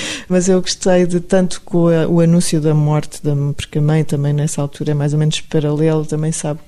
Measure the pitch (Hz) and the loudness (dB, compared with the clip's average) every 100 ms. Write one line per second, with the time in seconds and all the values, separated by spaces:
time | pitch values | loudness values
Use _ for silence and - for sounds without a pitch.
0 | - - - 180 185 185 175 - 190 180 | -8 -10 -2 0 2 2 0 -2 2 2
1 | 180 180 175 190 185 - - 175 170 165 | 2 0 0 2 2 -2 -4 0 2 2
2 | 156 170 165 170 - 160 156 151 147 151 | 2 2 4 4 2 0 2 2 2 0
3 | - - 151 143 143 143 - 156 151 160 | -2 -6 -4 -2 -2 -4 -6 -2 2 2
4 | 151 143 143 147 147 - 143 - 147 147 | 0 -2 0 0 -2 -2 -6 -4 -2 0
5 | 143 151 156 - - 160 147 147 160 156 | 0 0 0 -2 -4 -2 0 0 0 0
6 | 151 151 156 160 151 151 | -2 -4 -4 -4 -6 -8